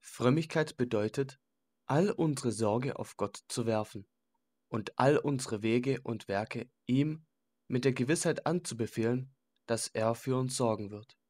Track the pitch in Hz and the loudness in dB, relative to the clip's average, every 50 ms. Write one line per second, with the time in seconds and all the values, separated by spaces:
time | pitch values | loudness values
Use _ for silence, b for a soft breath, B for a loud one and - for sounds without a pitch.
0 | _ - - - 120 123 131 160 160 160 - 165 156 156 - - 127 123 - 107 | _ -18 -6 2 4 4 4 4 2 0 0 0 0 0 0 -4 -2 0 2 0
1 | 104 110 - - 139 135 - _ _ _ _ _ _ _ _ _ _ _ 135 147 | 0 0 0 -2 -4 -4 -6 _ _ _ _ _ _ _ _ _ _ _ 2 4
2 | 185 208 - - 165 156 143 131 - 123 107 104 113 107 104 120 127 139 - - | 4 2 2 0 0 0 0 0 -2 -2 0 2 2 2 2 2 0 -2 -4 -4
3 | - - - - 104 98 - - _ _ - - 117 113 113 107 107 - - 107 | -8 -10 -4 -4 -4 -4 -4 -12 _ _ -4 -4 0 0 0 0 -2 -4 -8 -16
4 | 98 _ _ _ _ _ _ _ _ _ _ _ _ _ - 110 104 - - - | -16 _ _ _ _ _ _ _ _ _ _ _ _ _ -6 -4 -4 -6 -2 2
5 | 123 135 151 - - 147 143 131 135 - 113 104 104 110 113 123 123 131 135 117 | 4 6 6 4 2 0 -2 -2 -2 -4 -6 -2 0 2 2 2 2 0 -2 -2
6 | 135 - 117 104 - - 98 98 110 - - 120 - - _ _ _ - 123 135 | -4 -6 -6 -6 -4 -2 -2 -2 -2 -2 -6 -10 -10 -10 _ _ _ 0 2 2
7 | 143 151 156 156 - _ _ _ _ _ _ _ _ _ 123 127 123 139 131 131 | 2 2 -2 -6 -10 _ _ _ _ _ _ _ _ _ -2 2 2 2 2 2
8 | 127 120 160 165 - 175 143 - - 139 165 175 160 - - 113 117 107 - - | 2 0 2 2 2 0 0 0 0 0 0 0 -2 -4 -4 -4 -4 -4 -2 0
9 | 110 117 123 123 131 135 _ _ _ _ _ _ _ - 117 110 - - _ 113 | 0 2 0 0 -2 -8 _ _ _ _ _ _ _ -4 -2 -2 -2 -4 _ 0
10 | 110 113 117 - - 131 127 127 131 127 131 - 127 117 110 101 107 98 104 104 | 0 0 0 0 -2 -2 0 0 0 -2 -2 0 2 2 2 0 -2 -8 -10 -12
11 | 107 _ _ _ _ | -14 _ _ _ _